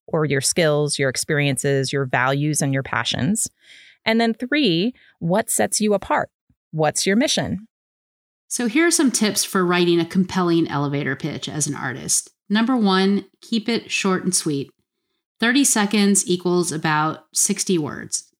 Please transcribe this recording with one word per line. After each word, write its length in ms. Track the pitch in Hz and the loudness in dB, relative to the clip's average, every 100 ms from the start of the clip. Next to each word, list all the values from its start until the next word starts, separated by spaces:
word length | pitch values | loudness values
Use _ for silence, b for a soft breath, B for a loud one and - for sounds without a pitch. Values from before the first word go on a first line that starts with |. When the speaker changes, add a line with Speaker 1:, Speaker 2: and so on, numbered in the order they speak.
| - | -6
Speaker 1:
or 180 | 165 | -2
your 160 | 147 139 | 0 0
skills, 600 | - - 156 147 147 - | 0 2 2 2 0 0
your 80 | 135 | -2
experiences, 840 | - - 147 143 131 143 139 135 | -2 -2 0 0 0 0 0 0
your 120 | 139 131 | -2 -2
values, 560 | 131 127 143 151 143 | 0 0 0 0 0
and 100 | 143 | 0
your 120 | 135 | 0
passions. 640 | - 113 120 - 131 220 - B B B B B | -2 -4 -2 -2 0 -2 -4 B B B B B
And 160 | - 226 | -2 2
then 140 | 226 | 2
three, 600 | 226 247 294 254 165 220 - b b | -2 -2 0 2 2 0 -4 b b
what 320 | 170 196 - | -2 0 0
sets 300 | - 208 - | -2 -2 0
you 140 | 214 | 0
apart? 360 | 196 - - - _ _ _ _ | 0 0 -2 -2 _ _ _ _
What's 360 | 156 151 - 185 | -2 0 0 0
your 100 | 208 | 2
mission? 500 | 294 - 147 185 220 _ _ _ _ _ _ _ - | 2 0 -4 -6 -10 _ _ _ _ _ _ _ -10
Speaker 2:
So 200 | - 240 | -4 -2
here 180 | 302 339 | 2 2
are 40 | |
some 180 | 330 277 | 4 2
tips 320 | - 214 202 | 2 0 0
for 220 | - 190 175 | -2 0 2
writing 320 | 180 175 170 | 2 4 2
a 60 | 165 | 2
compelling 640 | 190 185 185 175 170 160 | 0 0 0 2 2 2
elevator 480 | 143 143 143 139 139 | -2 -2 -2 -4 -6
pitch 320 | 156 - - | -6 -8 -8
as 180 | 151 147 | -6 -4
an 80 | |
artist. 560 | 143 135 127 147 - - _ - | -6 -8 -8 -4 -4 -4 _ -4
Number 280 | 208 233 254 | 0 0 2
one, 480 | 202 185 190 202 - _ | 2 4 2 0 -4 _
keep 280 | - 233 220 | -4 -4 -2
it 220 | 226 - | -4 -2
short 320 | - 196 185 | -2 0 0
and 100 | 185 | 0
sweet. 380 | 175 165 139 131 _ _ _ _ _ _ - | -2 0 -4 -6 _ _ _ _ _ _ -2
Thirty 240 | 233 262 | 2 4
seconds 600 | 269 220 202 214 202 190 - | 2 2 2 4 4 4 2
equals 420 | 180 180 175 170 | 0 2 0 0
about 540 | 156 160 151 156 - - | -2 0 0 0 -4 -6
sixty 440 | - - 196 - 175 | -2 0 -2 0 0
words. 520 | 147 - - - - | -2 -8 -8 -8 -10